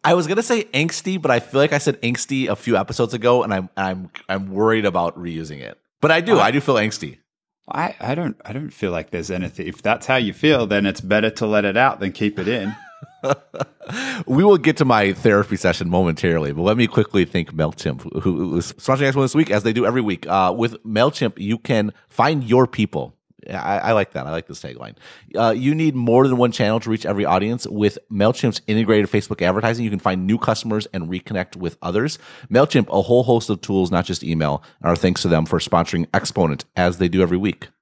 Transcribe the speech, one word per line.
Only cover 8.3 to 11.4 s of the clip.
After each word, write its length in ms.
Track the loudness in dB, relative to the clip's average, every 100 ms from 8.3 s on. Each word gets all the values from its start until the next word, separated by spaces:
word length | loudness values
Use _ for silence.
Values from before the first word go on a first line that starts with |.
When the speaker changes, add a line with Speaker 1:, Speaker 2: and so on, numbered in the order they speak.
| -8 -12
Speaker 2:
I 80 |
don't 160 | -12 -12
feel 220 | -6 -4
like 180 | -4 -6
there's 220 | -8 -6
anything. 360 | -6 -6 -8 -12
If 140 | -6
that's 240 | -2 -2 0
how 100 | 0
you 160 | -2
feel, 340 | 0 2 2 2
then 180 | 2 0
it's 160 | -2
better 280 | 0 2 0
to 140 | -2